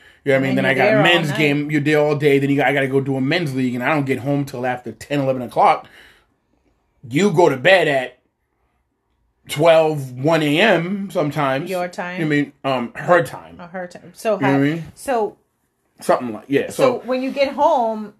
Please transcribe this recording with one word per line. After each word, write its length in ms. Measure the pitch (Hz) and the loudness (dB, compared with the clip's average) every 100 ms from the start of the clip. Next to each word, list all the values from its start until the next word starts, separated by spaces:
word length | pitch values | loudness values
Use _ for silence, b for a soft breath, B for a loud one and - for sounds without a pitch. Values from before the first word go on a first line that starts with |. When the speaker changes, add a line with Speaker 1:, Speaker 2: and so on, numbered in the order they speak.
| b b | b b
Speaker 1:
You 80 | 139 | 0
know 80 | 135 | 0
what 60 | 135 | 2
I 40 | |
mean? 0 | |
Speaker 2:
And 80 | 131 | 0
Speaker 1:
Then 60 | 131 | 0
I 40 | |
Speaker 2:
you're 80 | 131 | 2
Speaker 1:
got 60 | |
a 40 | - | 2
Speaker 2:
there 100 | 214 | 4
all 60 | |
Speaker 1:
men's 260 | 180 175 156 | 4 2 0
Speaker 2:
night. 80 | 139 | 0
Speaker 1:
game. 340 | 151 143 147 | 0 0 -2
You're 100 | 151 | -2
there 180 | 143 151 | 0 2
all 160 | 147 147 | 2 2
day. 240 | 147 139 | 2 2
Then 100 | 139 | 2
you 60 | 139 | 0
got, 100 | 131 | 0
I 60 | |
gotta 140 | 139 135 | 0 0
go 140 | 135 | -2
do 140 | 135 135 | -2 -2
a 40 | |
men's 320 | 131 175 156 | -2 -2 -2
league, 220 | 131 127 123 | -4 -4 -2
and 80 | |
I 60 | 127 | -2
don't 160 | 156 135 | 0 -2
get 140 | 123 | -4
home 260 | 131 143 139 | -2 -4 -4
till 200 | 123 127 | -6 -6
after 260 | 123 117 | -6 -8
ten, 260 | 110 - 143 | -14 -6 -2
eleven 220 | 135 131 | -2 -2
o'clock. 460 | 117 - 185 156 - b b b b _ _ _ _ _ _ _ 120 | -4 2 2 2 -4 b b b b _ _ _ _ _ _ _ -6
You 240 | 135 202 | 0 2
go 180 | 165 170 | 4 4
to 80 | 131 | 4
bed 300 | 147 190 156 | 4 4 4
at 320 | 135 127 - _ _ _ _ _ _ _ _ _ _ _ _ - | 0 -4 -10 _ _ _ _ _ _ _ _ _ _ _ _ -10
twelve, 640 | - 165 160 156 156 131 | 0 4 6 4 0 -6
one 280 | 127 143 165 | -4 0 2
A 160 | 151 147 | 2 2
M 500 | 220 175 175 202 196 | 4 2 0 -6 -6
sometimes. 580 | 185 147 147 139 135 180 | -4 -2 -2 -2 -2 -4
Speaker 2:
Your 180 | 185 180 | -6 -6
time? 320 | 180 180 180 | -8 -10 -6
Speaker 1:
You 60 | 156 | -2
know 20 | |
what 60 | 147 | 0
I 60 | |
mean? 120 | 143 - 139 127 117 | -2 -6 -4 -4 -4
Um, 60 | - | -6
her 280 | 147 175 | 2 2
time. 340 | - 92 80 85 | 2 -8 -18 -20
Speaker 2:
Oh, 80 | 175 | -14
her 200 | 185 180 | -12 -12
time. 240 | - 170 | -16 -20
So 220 | - 226 196 | -8 -4 0
Speaker 1:
You 60 | |
know 60 | 139 | 2
what 60 | |
I 40 | 139 | 2
Speaker 2:
how, 180 | 143 165 | 2 -2
Speaker 1:
mean? 80 | 156 - | -8 -10
Speaker 2:
so 420 | - 240 208 - _ _ _ _ _ _ | -4 -2 -2 -6 _ _ _ _ _ _
Speaker 1:
Something 320 | - 180 123 | -2 -2 -2
like, 100 | 107 - | -10 -2
yeah. 180 | 135 101 | -2 0
Speaker 2:
so 20 | |
Speaker 1:
So 340 | - 254 240 226 | 0 0 0 -2
Speaker 2:
when 140 | 254 | -4
you 80 | 262 | -4
get 220 | 269 277 | -2 -2
home, 640 | 269 302 285 226 220 208 | 2 2 2 0 -4 -10